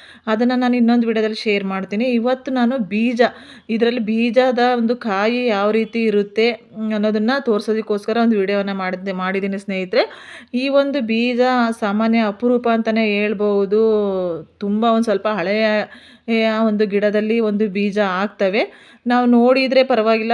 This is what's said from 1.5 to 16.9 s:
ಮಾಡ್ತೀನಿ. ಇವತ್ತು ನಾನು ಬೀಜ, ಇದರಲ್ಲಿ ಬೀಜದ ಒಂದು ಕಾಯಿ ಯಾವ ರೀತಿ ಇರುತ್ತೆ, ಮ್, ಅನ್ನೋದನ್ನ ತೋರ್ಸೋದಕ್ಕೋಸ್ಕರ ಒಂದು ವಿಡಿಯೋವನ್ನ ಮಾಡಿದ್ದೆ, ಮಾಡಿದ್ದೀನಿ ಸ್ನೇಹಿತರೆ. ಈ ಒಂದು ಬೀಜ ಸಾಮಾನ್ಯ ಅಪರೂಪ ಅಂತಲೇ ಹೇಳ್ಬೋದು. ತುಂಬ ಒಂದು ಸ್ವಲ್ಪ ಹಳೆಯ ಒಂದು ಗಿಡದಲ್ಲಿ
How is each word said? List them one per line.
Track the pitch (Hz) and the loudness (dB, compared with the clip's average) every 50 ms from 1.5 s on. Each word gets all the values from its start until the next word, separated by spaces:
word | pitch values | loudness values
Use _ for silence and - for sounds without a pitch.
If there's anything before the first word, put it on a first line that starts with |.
| 202 202 196 | 0 0 0
ಮಾಡ್ತೀನಿ. | 190 190 190 190 - 208 208 247 | -2 -4 -6 -6 -6 -4 -2 -2
ಇವತ್ತು | 262 247 233 220 247 254 254 254 294 262 | 0 0 0 0 0 -2 -2 -4 -4 -2
ನಾನು | 254 240 226 269 269 | 0 0 0 0 -2
ಬೀಜ, | 208 170 196 214 226 240 247 226 247 202 - - - - - - _ - | -4 -2 -2 0 0 0 2 2 2 0 0 -6 -20 -20 -20 -18 _ -6
ಇದರಲ್ಲಿ | 226 220 233 233 240 247 | -2 0 0 0 0 -2
ಬೀಜದ | 220 196 220 226 233 240 214 254 254 262 247 240 240 247 247 | -2 -2 0 0 0 2 2 2 2 2 2 2 2 2 2
ಒಂದು | 240 226 226 240 | 0 0 -2 -2
ಕಾಯಿ | 240 - 233 190 190 202 220 240 247 247 | -2 -4 -4 -2 0 0 0 0 0 -2
ಯಾವ | 247 208 196 202 208 | -2 0 0 0 0
ರೀತಿ | 220 220 220 220 - 233 226 | 0 0 -2 -2 -2 -2 0
ಇರುತ್ತೆ, | 220 202 208 202 202 202 220 226 240 240 | 0 2 0 0 -2 0 0 0 0 0
ಮ್, | - - - - 208 220 214 220 | -4 -12 -18 -12 -8 -6 -4 -2
ಅನ್ನೋದನ್ನ | 208 208 214 214 214 214 226 269 277 277 | -2 0 0 0 0 0 0 -2 -2 0
ತೋರ್ಸೋದಕ್ಕೋಸ್ಕರ | 247 208 208 - - 214 220 214 - 208 202 208 - 220 233 233 | 0 -2 -2 0 -2 -4 -4 -2 -4 -4 -4 -2 -2 0 0 2
ಒಂದು | 233 226 202 | 2 2 2
ವಿಡಿಯೋವನ್ನ | 190 190 202 202 196 202 196 | 0 0 0 -2 -2 -4 -4
ಮಾಡಿದ್ದೆ, | 190 185 185 185 180 190 196 190 | -6 -6 -6 -6 -6 -6 -6 -6
ಮಾಡಿದ್ದೀನಿ | 185 185 185 190 196 196 196 196 196 | -4 -4 -2 -2 -2 -4 -4 -6 -6
ಸ್ನೇಹಿತರೆ. | 196 - 190 190 185 185 220 247 349 427 - - - - - - 247 _ - | -6 -6 -6 -6 -4 -2 0 0 0 -2 -4 -16 -20 -20 -20 -20 -16 _ -6
ಈ | 247 262 277 | -4 -2 0
ಒಂದು | 269 277 277 285 269 285 | 2 2 2 2 0 -2
ಬೀಜ | 226 214 220 226 240 247 247 233 247 254 254 247 233 226 226 - | -2 -2 0 0 0 0 0 0 0 2 2 0 0 0 -2 -2
ಸಾಮಾನ್ಯ | 233 202 202 214 226 226 226 233 | -4 -2 0 0 0 2 2 2
ಅಪರೂಪ | 226 208 202 - 240 247 247 240 240 233 | 0 0 -2 -2 0 0 0 2 2 0
ಅಂತಲೇ | 233 226 220 226 220 226 220 214 208 | 0 0 0 0 0 0 2 2 0
ಹೇಳ್ಬೋದು. | 202 208 208 214 196 208 208 202 202 202 190 202 220 220 220 214 214 208 202 190 185 180 180 165 156 160 - _ - | 0 0 -2 -2 0 0 0 2 2 0 2 2 2 4 4 2 2 0 0 -2 -2 -2 -4 -6 -6 -10 -14 _ -8
ತುಂಬ | 208 202 208 214 226 | -4 -2 -2 0 2
ಒಂದು | 233 226 226 233 | 2 2 2 2
ಸ್ವಲ್ಪ | 226 202 196 - 214 | 0 -2 -2 -2 -2
ಹಳೆಯ | 214 196 170 185 208 214 220 214 214 214 196 - - - - - 247 - - - 226 226 220 220 220 214 226 | -2 -2 -2 -2 0 0 0 0 0 0 -2 -4 -10 -20 -20 -20 -20 -16 -6 -2 0 0 0 0 0 0 0
ಒಂದು | 220 214 202 214 | 0 2 2 0
ಗಿಡದಲ್ಲಿ | 202 | 0